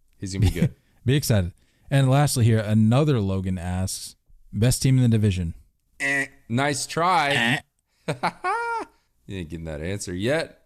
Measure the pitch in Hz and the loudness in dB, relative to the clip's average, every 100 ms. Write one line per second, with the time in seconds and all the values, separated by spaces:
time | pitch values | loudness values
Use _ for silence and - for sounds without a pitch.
0 | _ - 98 95 90 82 131 - _ _ | _ -14 -8 0 0 2 -2 -4 _ _
1 | 117 143 - 107 87 - _ _ - 139 | -2 0 2 0 0 -6 _ _ -2 2
2 | 135 135 147 - 117 110 104 107 110 123 | 4 4 2 2 4 2 2 4 4 4
3 | 156 131 98 95 92 92 87 90 92 - | 4 2 0 -2 -4 -4 -4 -4 -4 -6
4 | - - _ - - 110 120 - 139 131 | -12 -20 _ -20 -10 0 0 2 2 4
5 | 123 113 107 92 85 - _ _ _ - | 4 4 2 0 -4 -8 _ _ _ -6
6 | 139 139 135 - - 117 143 139 - - | -2 -2 -4 -8 -6 -2 0 -2 -4 -2
7 | 175 180 143 139 117 151 - _ _ _ | 0 2 2 2 0 -2 -6 _ _ _
8 | - 143 175 - 359 453 466 466 381 _ | -8 -4 -6 -4 -4 -4 -4 -6 -8 _
9 | _ _ - 98 82 82 82 76 82 101 | _ _ -14 -10 -10 -10 -10 -8 -6 -8
10 | - 90 107 151 - - | -8 -4 -2 -2 -4 -12